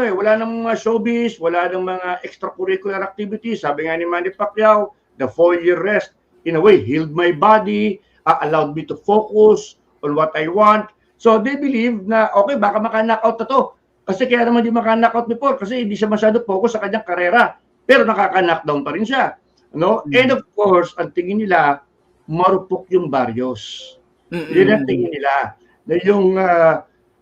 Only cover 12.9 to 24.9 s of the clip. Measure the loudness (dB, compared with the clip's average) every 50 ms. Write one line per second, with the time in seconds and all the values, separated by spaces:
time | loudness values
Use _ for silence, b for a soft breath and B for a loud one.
12.9 | -2 -2 0 0 0 0 0 0 -2 -2 -4 -2 0 0 0 -2 -6 _ _ _
13.9 | _ _ _ -6 -4 -2 0 0 2 2 2 2 2 2 2 0 0 0 0 0
14.9 | 2 2 2 2 2 0 -4 -4 -4 -2 -2 -2 -2 -2 -4 -6 -6 -4 -4 -4
15.9 | -4 -2 -2 -2 0 2 2 2 2 0 0 -2 -2 0 0 -2 -2 -4 -4 -4
16.9 | -6 -6 -6 -6 -4 -2 0 2 4 4 2 2 -2 -8 _ _ _ _ _ 4
17.9 | 4 4 4 2 0 0 0 0 0 0 2 2 0 0 -2 -2 -4 -4 -4 -6
18.9 | -6 -6 -4 -4 -2 -2 -2 -2 -6 -10 _ _ _ _ _ _ -6 -2 0 0
19.9 | 0 0 -2 0 2 2 2 2 0 -2 -4 _ _ 0 2 4 4 2 2 0
20.9 | -4 -8 -8 -6 -6 -6 -4 -4 -4 -4 -2 0 2 2 2 2 0 -2 -6 _
21.9 | _ _ _ _ _ _ _ -6 -2 0 2 2 2 0 -2 -4 -6 -8 -4 -2
22.9 | -2 -2 0 -2 -2 -2 -2 -2 -4 -4 -6 -6 -6 -10 -12 -16 -18 -18 -20 -20
23.9 | -20 _ _ _ _ _ _ -12 -10 -10 -6 -2 2 2 4 4 4 2 0 -2